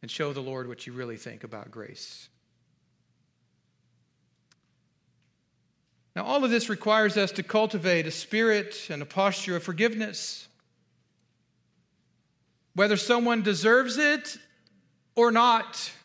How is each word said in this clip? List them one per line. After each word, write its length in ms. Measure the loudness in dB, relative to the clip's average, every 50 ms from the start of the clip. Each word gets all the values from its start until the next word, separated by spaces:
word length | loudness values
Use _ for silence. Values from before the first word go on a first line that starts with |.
And 100 | -14 -12
show 220 | -8 -6 -6 -6 -6
the 80 | -8
Lord 280 | -10 -8 -8 -10 -10 -10
what 180 | -12 -14 -16
you 60 | -16 -12
really 240 | -12 -10 -10 -12
think 260 | -12 -14 -16 -16 -16 -18
about 280 | -16 -16 -16 -16 -16
grace. 580 | -16 -16 -16 -16 -16 -18 -18 -18 -18 -20 -20 -20 _ _ _ _ _ _ _ _ _ _ _ _ _ _ _ _ _ _ _ _ _ _ _ _ _ _ _ _ _ _ _ _ _ _ _ _ _ _ _ _ _ _ _ _ _ _ _ _ _ _ _ _ _ _ _ _ _ _ _ _ _ _ _ _ _ _ _ _ _ _ _ _ _ _ _ _ _
Now, 100 | -8 -4
all 200 | 0 0 2 2
of 60 | 2
this 180 | 2 0 0 -2
requires 480 | -6 -4 0 2 4 4 4 4 2
us 160 | 2 0 0 -2
to 100 | -6 -8
cultivate 640 | 0 2 2 2 2 0 -2 0 2 0 2 0
a 40 | -2
spirit 760 | -6 -8 -10 -4 -2 0 2 2 2 2 0 -4 -10 -14 -10 -10
and 140 | -8 -8 -8
a 40 |
posture 500 | -8 -2 2 2 2 2 0 -4 -4 -4
of 80 | -4 -4
forgiveness. 840 | -6 -2 0 0 0 0 -2 -6 -8 -8 -10 -10 -10 -10 -12 -16 -20 _ _ _ _ _ _ _ _ _ _ _ _ _ _ _ _ _ _ _ _ _ _ _ _ _ _ _ _ _ _ _ _ _ _ _ _ _ _ _ _ _ _ _ _ _
Whether 220 | 2 2 4 4
someone 460 | 0 2 2 2 2 4 2 2 2 2
deserves 560 | 0 0 2 4 6 6 6 4 2 0 0
it 400 | 2 2 2 0 -2 -8 -14 -14 -18 _ _ _ _ _ _ _ _ _ _ _ _ _ _
or 160 | 4 4 6 6
not 580 | 6 6 6 6 4 2 -4 -10 -10 -10 -10 -12 -16 -20